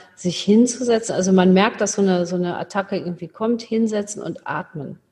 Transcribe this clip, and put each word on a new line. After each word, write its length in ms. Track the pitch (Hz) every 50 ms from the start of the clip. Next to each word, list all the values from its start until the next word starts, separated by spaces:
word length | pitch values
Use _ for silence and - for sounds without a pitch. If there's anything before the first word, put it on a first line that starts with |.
| - _ _
sich 260 | - - 180 165 -
hinzusetzen. 760 | - 190 208 226 247 240 - - 254 240 233 226 226 - 143
Also 160 | - 185 190
man 200 | 185 185 180 185
merkt, 280 | 180 185 202 233 - -
dass 120 | 214 196
so 100 | - -
eine, 240 | 196 190 185 175 175
so 100 | 170 180
eine 200 | 180 180 175 156
Attacke 400 | - - - - 196 190 - 202
irgendwie 320 | 170 - 175 175 - 170 160
kommt, 340 | _ - 220 226 240 233
hinsetzen 600 | - - 220 226 226 220 214 208 208 208 - 208
und 240 | - 165 160 - _
atmen. 520 | - 143 151 160 - - 151 135 123 - - _ _